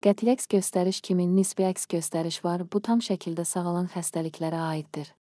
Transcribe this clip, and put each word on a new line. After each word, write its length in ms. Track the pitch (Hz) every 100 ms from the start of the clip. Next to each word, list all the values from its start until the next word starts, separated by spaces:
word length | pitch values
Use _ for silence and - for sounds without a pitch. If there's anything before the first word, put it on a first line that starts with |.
Qəti 300 | 202 202 226
əks 160 | 254 -
göstəriş 520 | 202 185 185 180 190 -
kimi 220 | 180 175
nisbi 380 | 190 190 - 190
əks 180 | 185 -
göstəriş 480 | 170 165 165 165 160
var, 220 | 175 175 175
bu 160 | 208
tam 220 | 208 233 -
şəkildə 400 | 185 - 165 170
sağalan 400 | 180 175 175 180
xəstəliklərə 680 | 180 165 170 160 156 160 165 160
aiddir. 400 | 156 151 - 143 _